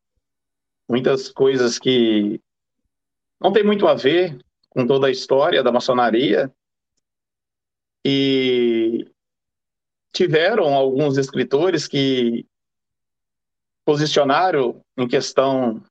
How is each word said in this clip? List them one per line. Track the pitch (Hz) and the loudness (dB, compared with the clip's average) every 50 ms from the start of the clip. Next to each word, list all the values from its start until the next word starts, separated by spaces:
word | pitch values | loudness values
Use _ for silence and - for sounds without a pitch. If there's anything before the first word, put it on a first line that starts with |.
| _ _ _ _ _ _ _ _ _ _ _ _ _ _ _ _ _ - | _ _ _ _ _ _ _ _ _ _ _ _ _ _ _ _ _ -4
muitas | 120 123 131 143 139 131 131 - | -4 -2 0 0 -2 -2 -4 -8
coisas | - - 135 135 135 131 127 117 117 - | -4 0 0 2 2 2 0 0 -2 -4
que | - 135 131 123 117 113 107 107 104 104 101 - _ _ _ _ _ _ _ _ _ _ _ _ _ _ _ _ _ _ _ - | -2 0 2 2 2 2 2 0 0 -2 -4 -8 _ _ _ _ _ _ _ _ _ _ _ _ _ _ _ _ _ _ _ -2
não | - 180 | -2 0
tem | 196 226 208 | 2 2 2
muito | 208 208 196 - 170 | 2 0 2 2 2
a | 143 | 2
ver | 135 - 131 156 175 185 180 147 - _ _ _ _ _ _ | 2 0 0 0 0 0 -2 -4 -12 _ _ _ _ _ _
com | - 135 127 120 | -4 -4 0 0
toda | 139 139 135 135 | 2 2 2 0
a | |
história | 127 - - - 131 135 143 170 - 156 | -2 -2 -2 -2 0 2 2 2 0 0
da | 131 120 | 0 2
maçonaria, | 117 120 - - 131 123 120 117 107 113 135 - - - 151 135 - _ _ _ _ _ _ _ _ _ _ _ _ _ _ _ _ _ _ _ _ _ _ _ _ _ _ _ _ _ - | 0 0 0 0 0 0 2 2 2 0 0 2 0 0 -2 -4 -8 _ _ _ _ _ _ _ _ _ _ _ _ _ _ _ _ _ _ _ _ _ _ _ _ _ _ _ _ _ -4
e | 139 139 139 139 135 135 135 131 131 127 123 120 120 117 113 113 113 117 113 - - _ _ _ _ _ _ _ _ _ _ _ _ _ _ _ _ _ _ _ _ - | -2 0 0 0 0 0 0 0 0 0 2 2 2 0 0 0 -2 -2 -4 -6 -8 _ _ _ _ _ _ _ _ _ _ _ _ _ _ _ _ _ _ _ _ -4
tiveram | - 185 175 151 156 165 185 226 233 185 147 139 | -2 0 0 2 2 2 2 0 0 0 0 2
alguns | 139 135 135 127 131 151 147 135 139 | 2 0 0 0 0 0 0 0 -2
escritores | 135 135 - 127 127 120 - 139 165 190 175 156 147 - | -2 -4 -4 -6 -4 -2 0 0 0 0 0 -2 -4 -4
que | - 143 139 135 131 127 120 117 117 - - _ _ _ _ _ _ _ _ _ _ _ _ _ _ _ _ _ _ _ _ _ _ _ _ _ _ _ - | -4 -2 -2 0 0 0 0 -2 -2 -4 -8 _ _ _ _ _ _ _ _ _ _ _ _ _ _ _ _ _ _ _ _ _ _ _ _ _ _ _ -4
posicionaram | - 151 147 151 151 - 165 143 135 139 156 180 185 175 147 131 117 120 - _ _ - - | -2 0 0 0 0 2 0 2 2 2 2 2 0 0 0 -2 -2 -4 -8 _ _ -8 -6
em | 127 120 | -4 -2
questão | 123 139 131 - - - 131 135 135 131 127 120 110 110 - _ | -2 -2 -4 -2 0 0 0 2 2 0 -2 -2 -4 -6 -10 _